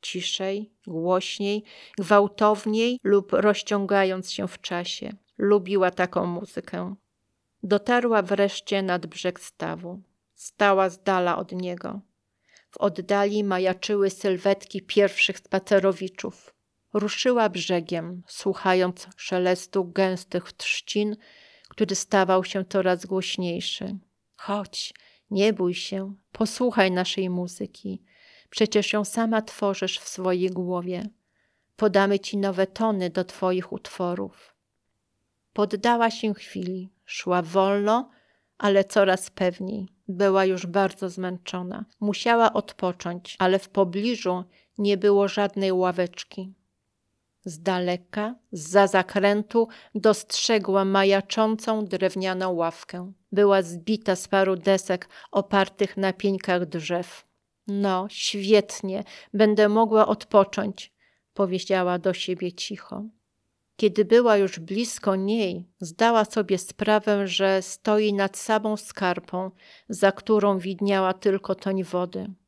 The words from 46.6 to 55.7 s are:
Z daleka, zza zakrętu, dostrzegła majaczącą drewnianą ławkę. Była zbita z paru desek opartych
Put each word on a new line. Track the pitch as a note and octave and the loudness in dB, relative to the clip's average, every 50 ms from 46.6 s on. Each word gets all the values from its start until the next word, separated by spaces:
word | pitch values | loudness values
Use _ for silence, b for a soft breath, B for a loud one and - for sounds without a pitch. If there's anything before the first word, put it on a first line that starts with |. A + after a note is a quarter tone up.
| _ _ _ _ _ _ _ _ _ _ _ _ _ _ _ _ _ | _ _ _ _ _ _ _ _ _ _ _ _ _ _ _ _ _
Z | F#3+ E3 D#3 E3+ | -16 -16 -6 -2
daleka, | G3 F#3 F3+ F3+ F3+ F3+ F3+ F3+ _ - G#3+ G#3 A3 B3 - _ _ - | -2 -2 0 0 -2 -2 -4 -6 _ -6 -6 -6 -6 -8 -10 _ _ -12
zza | F3 D3 D#3+ F3+ G3+ G3 | -12 -10 4 6 6 6
zakrętu, | F#3 F#3+ F#3+ F3+ F#3 - G3+ F#3+ G3+ G#3 G#3 G#3 - - A#3 A3+ A3+ B B B B B | 8 6 2 2 2 0 2 4 4 4 2 0 0 0 0 0 0 B B B B B
dostrzegła | G#3+ F3+ A3 G#3 G#3+ - _ - - - - A#3 G#3+ F#3+ - F#3+ G3 F#3+ | 2 4 4 4 4 0 _ -4 -4 0 2 2 2 2 2 2 2 2
majaczącą | F#3+ G3 G3 F#3+ G3 G3 G3 G3 - - - A3 A3 A3 A3 A3 - A3 G#3+ G#3+ | 4 4 4 4 6 4 2 2 -2 0 0 2 2 0 -2 -2 -4 -2 -2 -2
drewnianą | F#3+ F#3 F3+ F#3 F#3 F#3 G3 F#3+ F#3+ F#3 F#3 F#3 F#3 F3+ | -4 -4 -2 -2 -2 -2 -2 -4 -4 -2 -2 -2 -2 0
ławkę. | E3+ E3 E3 E3 - - _ - F3+ F3+ F#3+ G3 _ _ _ - | 0 -2 -2 -4 -8 -16 _ -14 -14 -12 -14 -16 _ _ _ 2
Była | F#3+ G#3 G3+ G3 F#3+ F#3 | 4 6 6 6 4 4
zbita | E3+ E3+ F3 E3 - A3 G#3+ - - F3+ | 0 -6 -10 -4 -2 -2 -2 0 -2 -2
z | F3 - - | -2 -2 0
paru | - G3 F#3+ F#3+ F#3+ | 2 2 4 4 2
desek | F#3 E3 G3 G3 F#3+ - - F#3+ F3+ - B B B B B | 0 2 2 2 2 2 -2 -4 -4 -4 B B B B B
opartych | - G3+ G3 - - G3 F#3+ - | -2 -2 -2 2 2 2 2 2